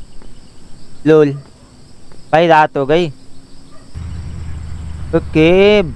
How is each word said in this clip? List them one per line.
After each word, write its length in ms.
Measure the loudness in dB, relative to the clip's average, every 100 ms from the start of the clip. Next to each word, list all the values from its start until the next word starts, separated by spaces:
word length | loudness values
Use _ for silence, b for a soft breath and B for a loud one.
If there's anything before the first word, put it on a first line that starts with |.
| -8 -12 -12 -14 -16 -20 -16 -14 -12 -4 4
लोल 240 | 4 4 0 -12 -20 -20 -20 -20 -20 -16 -16 -2
भाई, 140 | 2 6
रात 300 | 6 4 0
हो 80 | 0
गई। 220 | 2 0 -6 -14 -14 -14 -18 -18 -20 -16 -12 -10 -10 -10 -10 -10 -10 -10 -10 -10 -10 -4
ओके, 720 | -2 0 2 4 6 6 4 2